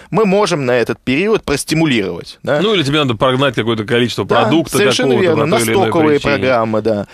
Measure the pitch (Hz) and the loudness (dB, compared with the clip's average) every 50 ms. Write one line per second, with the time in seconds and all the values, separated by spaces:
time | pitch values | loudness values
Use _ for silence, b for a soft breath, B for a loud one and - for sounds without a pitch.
0 | B B 151 202 226 185 190 208 208 165 170 147 135 120 127 123 113 123 117 - | B B -2 0 0 2 2 2 2 0 0 -2 0 0 0 2 0 -2 -4 -4
1 | _ 123 131 151 196 220 214 - - - 143 - - - 156 160 160 151 123 107 | _ -2 -2 0 0 0 0 -2 -2 -2 -4 -4 -4 -2 0 0 2 2 2 0
2 | 95 87 87 82 - - - - - 117 143 147 185 226 214 180 135 135 147 156 | 0 -2 -6 -8 -12 -16 -18 -10 -4 -2 -2 0 0 0 0 0 0 0 0 0
3 | 143 127 113 - 139 131 127 127 143 135 113 123 107 117 113 110 107 95 117 120 | 0 0 0 0 0 0 2 2 0 0 0 0 -2 -2 -2 -2 -2 -2 0 0
4 | 127 110 - - 101 - - 117 233 214 - 165 156 - - 202 208 - 233 - | 0 0 -2 -6 -4 0 0 2 2 2 2 2 0 0 0 0 2 2 0 0
5 | 247 254 - - 185 170 160 - - 156 202 - - 220 226 196 - - - 170 | 0 0 2 2 2 2 2 0 0 0 0 0 0 0 0 0 0 2 2 2
6 | 156 151 147 143 - 143 143 135 127 131 127 113 113 113 110 107 107 113 107 104 | 2 2 2 0 0 -2 -2 0 0 0 0 0 0 0 -2 -2 0 -2 -2 -2
7 | 92 B | -4 B